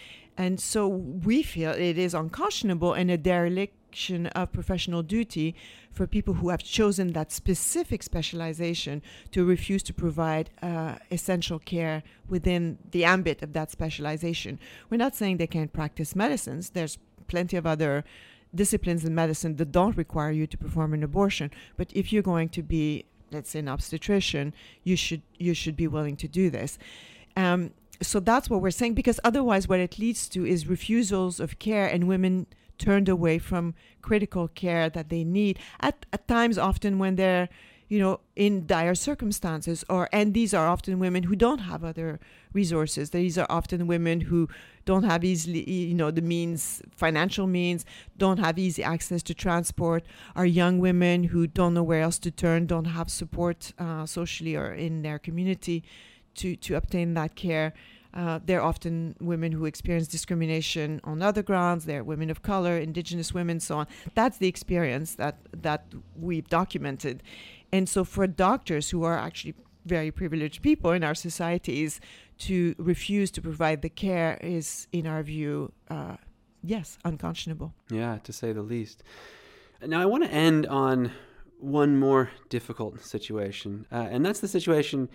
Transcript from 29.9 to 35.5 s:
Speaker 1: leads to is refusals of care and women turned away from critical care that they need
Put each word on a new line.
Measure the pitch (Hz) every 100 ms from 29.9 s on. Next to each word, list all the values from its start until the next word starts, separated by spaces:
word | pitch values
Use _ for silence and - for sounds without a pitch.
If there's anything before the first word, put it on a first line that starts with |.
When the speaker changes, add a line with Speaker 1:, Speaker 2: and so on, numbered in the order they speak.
| -
Speaker 1:
leads | 226 226 -
to | 180 156
is | 175 151
refusals | 180 - 226 208 190 185 170
of | 160 -
care | 214 214 196
and | 175 175
women | 190 185 185 - - _ -
turned | - 196 196
away | 180 170 165
from | - 185 170 165 - _
critical | - 214 208 185 165
care | - 180 170 160
that | 165 156
they | 165
need | 165 190 208